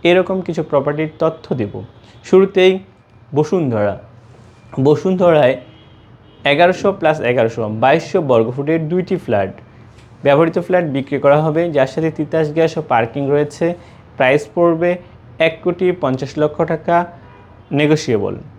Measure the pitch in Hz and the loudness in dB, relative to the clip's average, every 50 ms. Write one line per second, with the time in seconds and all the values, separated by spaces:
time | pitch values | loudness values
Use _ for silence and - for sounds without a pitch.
0 | - 170 175 185 180 - 190 190 175 - 165 175 151 - - 143 - 147 147 147 | 4 4 4 4 2 0 -4 -6 -4 -6 -6 -6 -6 0 -2 0 0 0 -4 -4
1 | 156 156 156 - 160 160 160 - - - 131 127 110 98 - 104 101 - - - | -6 -6 -4 -2 -2 -2 -2 -4 -10 -8 -6 -6 -6 -6 -8 -12 -14 -16 -20 -20
2 | - - - - - - - 185 196 190 - 190 185 185 185 190 190 - _ _ | -20 -20 -20 -20 -4 2 4 4 4 4 2 2 4 4 2 2 -6 -14 _ _
3 | _ _ _ - - - - 139 151 - - 185 165 135 117 107 104 101 98 - | _ _ _ -20 -20 -6 -2 -2 -2 0 0 -2 0 0 0 0 -2 -2 -4 -6
4 | - - - - - - - - - - - - - - - - 131 139 151 143 | -14 -20 -20 -20 -20 -20 -20 -20 -20 -20 -20 -20 -20 -12 -4 0 2 2 2 2
5 | - 190 185 180 185 175 165 151 143 123 131 127 - - - - - - - - | 2 -2 0 2 4 4 4 4 4 2 2 -2 -8 -18 -20 -20 -20 -20 -20 -20
6 | - - - - - - - - - 143 143 143 175 180 185 - - 202 196 196 | -20 -20 -20 -20 -20 -20 -20 -4 0 0 2 4 4 4 4 2 -2 -4 -2 0
7 | 165 156 156 156 - 117 123 131 117 113 - - 113 107 110 110 120 131 147 165 | 0 0 0 0 0 0 2 2 0 0 0 -4 -6 -6 -4 0 2 2 2 2
8 | 156 - - 202 165 139 123 113 113 113 123 135 139 147 160 165 160 151 175 180 | 0 -2 -2 -2 0 2 2 2 2 0 -2 -6 -4 -2 -2 -2 -2 -2 -4 -4
9 | 180 - 196 175 - - 117 101 98 95 - - - - - - - - - - | -2 -4 -6 -6 -4 -2 -2 -2 -2 -4 -6 -14 -20 -20 -20 -20 -20 -20 -20 -20
10 | - - - - - 139 139 143 165 165 165 185 170 - 180 180 175 151 131 139 | -20 -20 -20 -4 0 2 4 4 2 2 0 -4 -4 0 0 0 0 0 -4 -4
11 | 135 - 147 135 - 143 143 151 156 160 151 160 170 175 156 139 131 131 - - | -4 -4 -6 0 2 4 4 4 2 0 0 0 -2 0 0 0 0 0 -2 -4
12 | 160 160 156 160 151 143 - 160 160 147 147 165 160 160 160 165 156 - 131 117 | -4 -4 -4 -4 -8 -4 -2 -2 -2 -2 0 0 0 0 0 -6 -4 0 0 0
13 | 113 - - 147 139 135 143 147 147 147 - - 170 170 175 - - - - - | 0 -2 -4 -6 -2 0 0 0 0 -2 -4 -4 -4 -4 -4 -6 -12 -20 -20 -20
14 | - - - - 139 127 139 151 - - - 180 170 170 165 160 170 175 175 180 | -20 -20 -4 0 2 2 2 2 0 -4 -2 0 2 2 2 2 0 -2 -2 -4
15 | - - - - - - - - 160 160 160 - - 180 175 175 185 180 175 180 | -8 -18 -20 -20 -20 -20 -4 0 0 0 0 -2 -4 -4 -4 0 -2 -2 -2 0
16 | - 135 131 127 143 131 - 156 151 151 151 - 170 160 165 156 - - 170 170 | -2 -2 -2 -4 -6 -8 -4 -2 -2 -2 0 -2 -4 -4 -4 -6 -2 0 0 0
17 | 175 175 - - - - - - - - - - - - - 139 151 147 156 151 | 0 -2 -10 -20 -20 -20 -20 -20 -20 -20 -20 -20 -14 -6 -2 0 2 2 2 0
18 | - - 120 104 98 98 95 95 - - - | 0 -2 -2 -2 -2 -4 -8 -8 -14 -20 -20